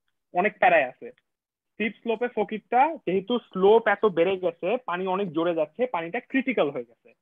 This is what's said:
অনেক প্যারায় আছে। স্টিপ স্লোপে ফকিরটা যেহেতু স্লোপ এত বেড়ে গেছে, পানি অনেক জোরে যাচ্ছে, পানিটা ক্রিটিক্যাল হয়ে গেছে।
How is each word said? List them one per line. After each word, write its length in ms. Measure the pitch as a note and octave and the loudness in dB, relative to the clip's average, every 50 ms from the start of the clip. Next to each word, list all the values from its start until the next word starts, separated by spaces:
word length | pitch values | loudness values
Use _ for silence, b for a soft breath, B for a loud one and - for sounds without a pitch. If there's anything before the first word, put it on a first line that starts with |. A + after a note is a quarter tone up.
| _ _ _ _ _ _ | _ _ _ _ _ _
অনেক 260 | - F3 F#3+ G#3 G3 - | -2 -2 -2 -2 0 2
প্যারায় 260 | G3+ F#3 E3+ D#3 C3 | 2 4 4 4 2
আছে। 260 | B2 - - A#2+ A#2 - _ _ _ _ _ _ _ _ _ _ _ | 0 -4 -12 -18 -18 -20 _ _ _ _ _ _ _ _ _ _ _
স্টিপ 200 | _ - G#3 A#3 G#3 _ | _ -6 -6 -6 -6 _
স্লোপে 260 | - A3+ A3+ G#3+ A#3+ A#3+ - | -6 -6 -4 -4 -4 -4 -4
ফকিরটা 640 | A3 G3+ - G#3+ G#3 - - A#3 B3 C#4 D#4+ E4 B3 - | -4 -4 -4 -6 -10 -6 0 2 2 2 2 0 -4 -4
যেহেতু 320 | - F3+ G3 F#3+ - B3 A#3 | -2 -2 -2 -2 -2 -4 -4
স্লোপ 500 | - _ - F#3+ F#3 G3+ A3 A3+ A3 G#3+ | -4 _ -4 2 6 6 6 6 4 2
এত 160 | G3+ - - | 0 2 0
বেড়ে 340 | G#3+ E3+ E3 E3+ F#3+ G3 F#3 | 0 2 2 0 0 0 -2
গেছে, 380 | F3+ E3+ E3+ - E3+ F3+ A3+ | -2 -4 -4 -4 -4 -4 -4
পানি 300 | B3+ - - F3 F3+ F#3+ | -4 -4 -6 -6 -4 -4
অনেক 260 | F#3+ F#3 G3 G#3 F3 | -4 -2 -4 -4 -4
জোরে 220 | C#3 D#3+ E3 F3 E3+ | -2 -2 -2 -2 0
যাচ্ছে, 320 | E3 G3+ - _ - B3+ | -2 -2 -4 _ -4 -4
পানিটা 340 | B3+ - E3+ E3 E3+ F3 B3 | -4 -4 -6 -6 -6 -8 -10
ক্রিটিক্যাল 500 | - - - C4+ - C4 G#3+ G#3+ E3 C#3+ | -8 -4 -4 -2 -2 -2 0 0 0 -2
হয়ে 140 | C#3 C3 A#2+ | -2 -8 -12
গেছে। 300 | - _ _ _ A#2 _ _ | -14 _ _ _ _ _ _